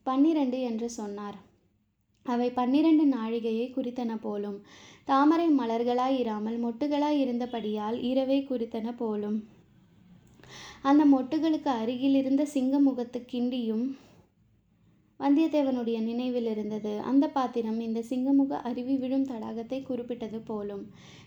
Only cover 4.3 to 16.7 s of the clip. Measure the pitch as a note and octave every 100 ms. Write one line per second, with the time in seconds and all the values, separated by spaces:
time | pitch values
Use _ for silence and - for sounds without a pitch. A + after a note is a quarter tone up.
4.3 | G#3 G#3 G3+ - - - - - C4+ D4
5.3 | E4 E4+ C#4 A#3 A#3 A#3+ B3 C4 C4+ A3+
6.3 | G#3+ G#3+ A#3 A#3 A3+ D4 C#4+ D4 D4 B3+
7.3 | A#3+ A#3+ A#3 G#3+ G#3+ G#3 A#3+ A#3+ C4 C4
8.3 | C#4 C#4 B3 A3+ A3+ A3 A#3+ A3+ G#3 G#3
9.3 | G#3+ - - _ _ _ _ _ - _
10.3 | _ - - - - C4+ D4 D4 C4+ C4
11.3 | D#4+ D#4+ D#4 D4 A#3 A3 B3 C#4 C4+ C4
12.3 | C#4 D4 C#4 B3+ C#4+ C#4 B3 A#3+ B3 B3
13.3 | B3 B3 B3 A3+ A3 C4 C4+ - _ _
14.3 | _ _ _ _ _ _ _ _ - C#4
15.3 | C#4+ D#4+ D4 C4+ B3+ A#3 A3+ A3+ A#3 B3+
16.3 | B3 A3+ G#3+ G#3